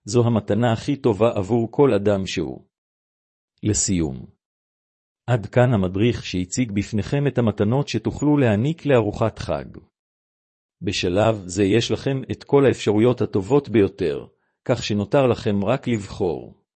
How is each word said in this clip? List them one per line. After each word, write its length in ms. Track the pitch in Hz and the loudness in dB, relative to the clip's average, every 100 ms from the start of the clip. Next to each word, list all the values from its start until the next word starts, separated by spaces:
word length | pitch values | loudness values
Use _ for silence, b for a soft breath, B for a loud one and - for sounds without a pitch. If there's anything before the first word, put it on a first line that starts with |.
זו 220 | - 123 120 | 0 2 4
המתנה 460 | 113 - 104 120 | 0 0 0 2
הכי 240 | 113 - 139 | 0 -2 -2
טובה 360 | 127 95 117 104 | 0 2 0 0
עבור 320 | 92 117 113 | 0 0 0
כל 240 | - 143 | 2 2
אדם 320 | 101 104 98 95 | 4 2 0 -2
שהוא. 380 | - 69 64 _ _ _ _ _ _ _ _ _ _ | -6 -6 -8 _ _ _ _ _ _ _ _ _ _
לסיום. 640 | 107 101 - 92 78 64 60 _ _ _ _ _ _ _ _ _ - | -2 -2 0 0 -2 -6 -16 _ _ _ _ _ _ _ _ _ -4
עד 200 | 120 98 | -4 0
כאן 280 | 123 127 | 2 4
המדריך 500 | 113 90 95 120 117 | 2 0 2 0 0
שהציג 480 | - 92 90 - 123 | -6 -6 -4 -4 -2
בפניכם 540 | 101 98 107 - 139 143 | -2 -4 -6 -2 -2 0
את 120 | 127 | 0
המתנות 500 | 117 - 104 131 143 | 0 2 0 0 -2
שתוכלו 480 | 107 110 - 147 147 | -4 -4 -2 2 2
להעניק 500 | 123 101 135 165 143 | 4 2 0 -4 2
לארוחת 520 | 127 104 - 110 - | 2 2 -2 -4 -4
חג. 260 | - 73 67 - _ _ _ _ _ _ _ _ _ _ | -6 -6 -6 -18 _ _ _ _ _ _ _ _ _ _
בשלב 600 | 107 95 90 92 113 107 90 | -6 -4 0 2 2 0 -4
זה 180 | 87 | 0
יש 260 | 98 110 113 | 2 2 0
לכם 320 | 107 - 135 - | -4 -4 -4 -6
את 140 | - | -10
כל 220 | - 143 131 | 2 4 4
האפשרויות 540 | - - 104 120 120 | 2 0 2 2 2
הטובות 480 | 120 107 95 143 143 | -2 -2 2 0 2
ביותר, 580 | 104 95 - 85 67 60 _ _ _ | 2 2 0 -4 -4 -10 _ _ _
כך 180 | - 120 | -4 -4
שנותר 440 | - 104 101 143 131 | -2 -4 0 2 2
לכם 380 | 104 113 101 | 0 -2 -2
רק 240 | 98 135 - | -2 -2 -2
לבחור. 680 | 113 95 - 92 67 58 _ _ | -4 -6 -4 -4 -4 -10 _ _